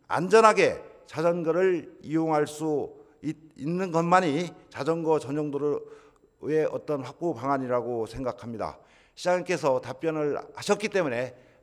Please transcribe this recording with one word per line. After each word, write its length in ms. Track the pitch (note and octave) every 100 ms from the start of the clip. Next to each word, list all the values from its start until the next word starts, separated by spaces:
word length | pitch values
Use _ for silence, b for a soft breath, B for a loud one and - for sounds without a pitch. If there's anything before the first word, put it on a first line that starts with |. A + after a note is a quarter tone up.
| -
안전하게 720 | B2 F#3 A3+ A3 G3 C#3 E2 - - -
자전거를 960 | D3+ E3+ F3 D#3+ E3 F#3+ E3+ - -
이용할 460 | C3+ D#3+ D#3+ D3+ D3
수 480 | D3+ D#3 C#3+ F2 B B B
있-, 160 | D3 D3+ D#3 -
있는 340 | D3+ F3+ F#3+
것만이 580 | E3 E3+ F#3 F3 C#3+ E3+ - -
자전거 500 | - C#3+ E3 D#3+ D3+
전용 320 | A#2+ D3+ D3+
도로의 1120 | C3+ D3 - - - - _ _ _ B2+ D#3 D3
어떤 320 | B2+ - C#3+
확보 320 | B2+ - E3+ A#2
방안이라고 720 | C3+ C3+ B2+ B2 A#2 A#2 G#2+
생각합니다. 720 | B2+ B2 - A#2 A2 E2 - b b b
시장님께서 680 | - F3 F3+ F3 E3 D3 B2+
답변을 580 | B2 C3 D#3+ D#3 D3 B2 - -
하셨기 340 | - G3+ G#3
때문에, 480 | F#3+ D3+ A#2 B2+ b b b